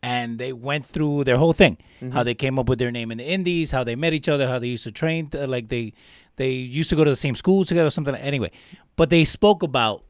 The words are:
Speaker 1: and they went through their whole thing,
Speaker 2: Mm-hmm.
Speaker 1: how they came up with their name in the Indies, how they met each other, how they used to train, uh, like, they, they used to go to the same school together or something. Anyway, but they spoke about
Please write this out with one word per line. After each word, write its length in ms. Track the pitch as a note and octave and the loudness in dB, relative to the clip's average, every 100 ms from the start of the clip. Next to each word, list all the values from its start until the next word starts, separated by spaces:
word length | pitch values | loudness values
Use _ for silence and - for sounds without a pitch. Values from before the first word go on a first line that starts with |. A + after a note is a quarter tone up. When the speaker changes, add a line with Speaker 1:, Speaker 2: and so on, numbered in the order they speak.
Speaker 1:
and 380 | B2 B2 A#2+ A#2 | -4 -4 -4 -6
they 140 | B2+ | -8
went 340 | B2+ B2+ D3 C3+ | -8 -4 -4 -4
through 380 | - D3+ C#3+ | -4 -2 0
their 140 | C3+ B2 | 2 4
whole 140 | E3 | 4
thing, 240 | D#3+ F3+ - _ _ | 6 4 4 _ _
Speaker 2:
Mm-hmm. 120 | B2+ | -6
Speaker 1:
how 100 | B2+ | -2
they 120 | A#2+ | -2
came 220 | A#2+ C#3 C3 | -2 -2 0
up 80 | A#2+ | 0
with 100 | B2 | 0
their 140 | B2 | 0
name 180 | A#2+ A2+ | -4 -6
in 80 | A2+ | -8
the 100 | C3 | -4
Indies, 440 | F#3+ F3+ F3 D#3 | -4 -2 -2 -2
how 100 | C3+ | -2
they 140 | A#2+ A#2 | -2 -2
met 160 | E3 | -2
each 140 | D#3 D3+ | -2 0
other, 180 | D3 C3 | 0 0
how 140 | B2+ | -2
they 80 | B2 | -4
used 160 | A#2+ | -6
to 80 | - | -8
train, 360 | G#2 D#3+ E3 D3+ | -4 -2 -2 -4
uh, 140 | C#3 C3+ | -6 -4
like, 200 | B2+ A2 | -4 -4
they, 240 | A#2+ A2+ - _ - _ _ | -6 -6 -12 _ -20 _ _
they 160 | C3 | -4
used 360 | C3 B2+ C3+ D#3+ | -2 -4 -4 0
to 40 | D#3+ | 4
go 60 | |
to 80 | D#3 | 4
the 60 | C3 | 4
same 180 | C#3+ | -2
school 300 | A#2+ - F#3+ | -2 2 2
together 240 | F3+ E3+ D#3 | 4 2 2
or 20 | |
something. 240 | D#3 C#3+ | 0 -4
Anyway, 380 | C3 C#3 C#3 G#2 - - - _ | -4 -4 -2 -4 -8 -20 -20 _
but 160 | - E3 | 0 4
they 140 | E3+ | 4
spoke 400 | D#3 - G#3 F#3+ | 4 4 4 4
about 400 | E3+ B2+ A2+ G#2 - | 0 0 0 -2 -10